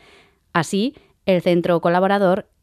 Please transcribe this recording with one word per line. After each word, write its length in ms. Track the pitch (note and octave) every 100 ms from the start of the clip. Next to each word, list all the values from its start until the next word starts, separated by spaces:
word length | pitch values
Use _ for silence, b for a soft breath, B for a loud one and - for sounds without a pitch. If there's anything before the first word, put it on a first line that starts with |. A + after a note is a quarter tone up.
| b b b b _
Así, 420 | F3 - G3 B3 b b b -
el 160 | F3+
centro 380 | F#3 F3 F3 E3+
colaborador 680 | E3+ F3 F#3+ G3+ F#3+ F#3+ - _